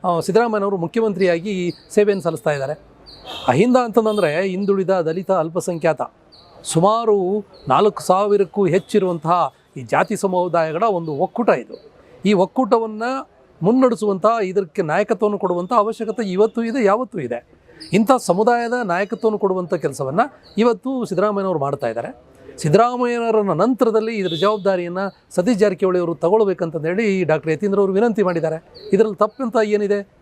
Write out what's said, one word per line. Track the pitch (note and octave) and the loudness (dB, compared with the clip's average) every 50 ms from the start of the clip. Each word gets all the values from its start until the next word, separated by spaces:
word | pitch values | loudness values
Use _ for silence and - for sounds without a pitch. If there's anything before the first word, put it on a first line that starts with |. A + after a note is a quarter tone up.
| - F#3 | 0 0
ಆ, | F3 E3 | -2 -2
ಸಿದ್ದರಾಮಯ್ಯನವರು | D#3+ - F3+ A3 A#3+ A#3+ G#3+ G#3+ G3 G3+ G3+ F#3 | -2 2 2 2 2 2 0 -2 -2 -2 -2 -2
ಮುಖ್ಯಮಂತ್ರಿಯಾಗಿ | E3 E3 - A#3 A3+ A3 G3 F3 F#3+ F3+ F3 E3+ E3 G#3+ G3+ F#3 F3+ F3 D#3+ - - _ | -4 -4 -2 -2 -2 -2 0 0 2 2 2 0 -2 -6 -6 -4 -4 -6 -6 -8 -16 _
ಸೇವೆಯನ್ನು | - G#3 G#3 G3+ G3+ G3 - | 2 2 4 4 2 0 0
ಸಲ್ಲಿಸ್ತಾ | E3+ D#3+ D3+ - D#3+ | -4 -4 -2 -2 -2
ಇದ್ದಾರೆ. | D3 C#3 C3+ C3+ D3 - - - - _ - - - - - - - - - - | -2 -2 -4 -6 -8 -10 -10 -20 -20 _ -20 -20 -20 -20 -18 -16 -16 -6 -2 0
ಅಹಿಂದ | A#2+ C#3 G#3 B3 B3 B3+ | 4 4 4 4 4 2
ಅಂತಂದ್ರೆ | B3 A#3 G3 B3 A3+ G#3+ G#3+ G#3 F#3 D#3 D3 E3 F#3+ G3 | 2 2 2 2 2 2 0 2 0 0 0 0 -2 -2
ಹಿಂದುಳಿದ, | F#3 F#3 G3+ G3 G3+ F#3+ F#3+ E3 | -2 -2 0 0 0 0 2 2
ದಲಿತ, | F#3+ F#3 E3 D#3 D#3+ F3+ F#3 - | 2 0 0 -2 -2 -4 -2 0
ಅಲ್ಪಸಂಖ್ಯಾತ, | F#3+ F#3 D#3 E3 E3 F#3 - - F3 D#3+ D3 E3 D#3 - - - _ _ _ _ _ - - - - - - | 0 0 0 -2 -4 -4 -4 -4 -6 0 0 0 0 0 -4 -10 _ _ _ _ _ -20 -20 -20 -20 -16 -10
ಸುಮಾರು | - - D#3+ E3+ G3+ G#3+ A3+ A#3 A3 G#3+ G3+ F#3 F3 G3+ G#3+ G3+ _ - - - - | -2 0 4 4 4 4 2 2 2 2 2 2 0 -2 -4 -4 _ -18 -16 -2 2
ನಾಲ್ಕು | B2+ D3 G3+ G#3 - - - | 2 4 4 2 0 -2 0
ಸಾವಿರಕ್ಕೂ | - F3+ F#3+ G3+ G#3 G3+ G3+ G3 D#3+ - - G3 | 0 2 2 4 2 2 2 0 0 0 0 0
ಹೆಚ್ಚಿರುವಂತಹ | F3 D3+ F#3+ - - - G#3 F#3+ F#3 F3 E3 - E3 F3 F3+ D#3+ C3+ _ _ _ _ _ - | 2 2 0 0 0 0 0 0 2 -2 -4 0 0 2 2 0 -2 _ _ _ _ _ -16
ಈ | |
ಜಾತಿ | B2+ A2+ - C#3+ F#3 - A3 | -6 -2 0 0 0 0 -2
ಸಮುದಾಯಗಳ | F#3 - G3 F#3 F3+ F3 F3+ D#3+ E3+ D#3+ D#3+ D3+ E3+ G#3+ | -2 -2 -2 0 0 -2 0 0 0 0 0 -2 -2 0
ಒಂದು | A#3 G3+ F3 E3+ D#3+ D3 | 0 0 -2 -4 -4 -4
ಒಕ್ಕೂಟ | C3+ F3 F#3 _ - A#3+ G3+ | -4 -4 -4 _ -2 2 2
ಇದು. | F#3+ C#3 A2 - - - - - _ - - - - - - | 2 2 0 -10 -16 -20 -20 -20 _ -20 -20 -20 -20 -4 0
ಈ | G3 G#3 | 0 2
ಒಕ್ಕೂಟವನ್ನ | F3+ F#3 F#3 _ - C4 G3+ B3 A#3 A3+ A3 G#3+ G#3+ A3+ B3 C4 C4+ - _ _ _ _ _ _ _ D#3+ | 2 2 0 _ -2 0 2 2 0 0 -4 -8 -6 -6 -6 -6 -6 -10 _ _ _ _ _ _ _ 0
ಮುನ್ನಡೆಸುವಂಥ, | F#3 A#3+ C4 C4 B3+ A#3 - G#3+ G#3 G3 F#3+ D#3+ G#3+ A#3 A#3 G#3 | 2 4 4 4 2 2 0 -2 -2 -2 2 2 2 2 2 -2
ಇದಕ್ಕೆ | F#3 F#3 G3+ G3 D#3+ _ - | -2 -2 -2 -4 -4 _ -4
ನಾಯಕತ್ವವನ್ನು | F3 D3+ D3+ F#3 G#3 - A#3 F#3 A3+ G#3 G#3 G3 | -2 0 0 0 0 0 -2 -2 0 -2 -2 -2
ಕೊಡುವಂಥ | - F#3 F3+ F3 F3 F3+ B3+ | -2 -2 -2 -2 -2 0 0
ಅವಶ್ಯಕತೆ | A#3 G3+ A3 A3 - A3+ G#3 A3 - A3+ G3 | 2 2 0 -2 -6 -6 -8 -6 -6 -4 -4
ಇವತ್ತು | F3+ F#3 G#3 A3+ - A#3+ A#3 | 2 2 2 2 2 -4 -6
ಇದೆ, | A3+ A3+ C#4 A3+ | -4 -2 0 2
ಯಾವತ್ತೂ | G3 G3 A3+ B3+ G3+ - G3 | 2 2 2 -2 -6 -8 -8
ಇದೆ. | C#3 A#2 A#2+ A#2+ - _ _ _ _ _ - - - - - | -6 -6 -6 -8 -8 _ _ _ _ _ -20 -20 -12 -2 0
ಇಂಥ | G#3 A3+ G3 C4+ B3 | 0 4 4 2 2
ಸಮುದಾಯದ | - - F3 F3+ A3 A#3+ A#3+ A#3+ A#3+ A#3 B3 B3 B3 | 2 0 0 2 2 2 2 0 0 -2 -2 -4 -2
ನಾಯಕತ್ವವನ್ನು | F3 F3 F3+ G3+ G3 A#3 - - A3 G#3+ G3 | -2 -2 -2 -2 -4 -6 -2 -2 -2 -2 0
ಕೊಡುವಂಥ | G#3+ G3 F#3 F#3 F3+ E3 F3+ | 0 0 0 -2 -2 -4 -4
ಕೆಲಸವನ್ನ | E3+ D3 D3+ C3+ - D3 C3 C#3 F#3 B3 C#4+ - - _ - - - | -2 -2 -4 -4 -4 -6 -2 0 0 0 0 -2 -18 _ -10 -2 0
ಇವತ್ತು | A3 A#3+ A#3 - _ C4 C4+ B3+ A#3 | 2 2 0 0 _ -6 -4 -4 -4
ಸಿದ್ದರಾಮಯ್ಯನವರು | - G3 E3+ F#3+ G#3+ G#3 G3 G3 F#3+ F3+ D#3 | -4 -2 -2 0 0 0 -2 -2 -2 -2 -2
ಮಾಡ್ತಾ | C#3 C#3 C#3 - - A#2 | -2 -4 -4 -4 -4 -4
ಇದ್ದಾರೆ. | A2 A#2 A#2+ D#3+ C4+ - _ _ _ - - - - - | -4 -4 -8 -10 -12 -16 _ _ _ -20 -20 -20 -18 -6
ಸಿದ್ದರಾಮಯ್ಯನವರ | - D#3 D3 G3+ A#3 A#3+ B3 B3 B3 A#3+ A#3+ A#3+ A#3 A#3 A3 A3 | -2 2 4 4 4 4 2 -2 -2 -2 -2 -2 -2 0 0 0
ನಂತರದಲ್ಲಿ | G#3 G3 E3+ D3+ F#3+ A#3+ C4 G3+ C4 A#3 G#3+ A3 G#3+ A3 A#3 | 2 0 0 0 2 0 2 2 0 2 2 0 0 0 -4
ಇದರ | G#3+ F#3+ F3+ D#3+ D#3 | -4 -4 -4 -2 0
ಜವಾಬ್ದಾರಿಯನ್ನ | F3+ G3+ G#3+ G#3 F3+ G3 F#3+ F3+ F3 F3 F3 F#3 G3 G3 - _ _ _ | 0 0 0 0 0 -2 0 0 -4 -4 -6 -6 -6 -6 -8 _ _ _
ಸತೀಶ್ | - - F3+ G#3+ B3 F#3 | -4 -2 0 0 2 2
ಜಾರಕಿಹೊಳಿ | G#3 G#3 F#3+ - G3+ F#3 F3+ F3+ | 2 2 2 2 0 0 2 0
ಅವರು | F3 E3 E3+ | 0 -2 -4
ತಗೊಳ್ಬೇಕಂತಂದು | - - E3+ F#3+ A3 A3 G3 F#3 - F3+ E3 D#3 E3 D3 D#3+ | 0 0 2 4 4 2 2 0 -2 -4 -6 -6 -4 -4 -2
ಹೇಳಿ | F3+ G3 A#3 G#3+ G3 F#3+ F3+ | -2 0 0 0 0 0 0
ಡಾಕ್ಟರ್ | D3+ D#3+ D#3 - D#3+ | 0 0 -2 0 -2
ಯತೀಂದ್ರ | D#3 D3+ - G3+ G3 G3 | -4 -2 -2 -2 0 2
ಅವರು | G3+ F#3+ F#3+ | 0 2 2
ವಿನಂತಿ | F#3+ A3+ A#3+ G#3+ A3 G3+ | 2 0 0 2 0 0
ಮಾಡಿದ್ದಾರೆ. | F#3 F3+ E3 D3+ D#3+ D#3 D#3+ _ _ - - - - - | 0 0 -2 -2 -2 -4 -6 _ _ -20 -20 -4 -2 2
ಇದರಲ್ಲಿ | F#3+ A3 A3 G3+ | 2 2 2 2
ತಪ್ಪಂತ | - G#3 G#3+ - - C4+ A#3 F#3+ A#3 G#3+ | 0 -2 -2 0 -6 -8 -2 0 0 0
ಏನಿದೆ? | G#3 G#3 G#3 G#3 G3 G#3 G3+ G3+ _ _ _ | 2 0 0 0 0 -2 -2 -4 _ _ _